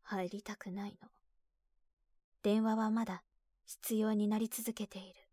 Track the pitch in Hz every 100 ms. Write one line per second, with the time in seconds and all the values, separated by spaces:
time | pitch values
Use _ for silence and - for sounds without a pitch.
0 | - 202 185 202 214 208 196 185 202 -
1 | - _ _ _ _ _ _ _ _ _
2 | _ _ _ _ 208 214 220 220 220 226
3 | 226 180 _ _ _ _ - - - 220
4 | 214 208 208 214 220 - 226 226 208 190
5 | 190 - _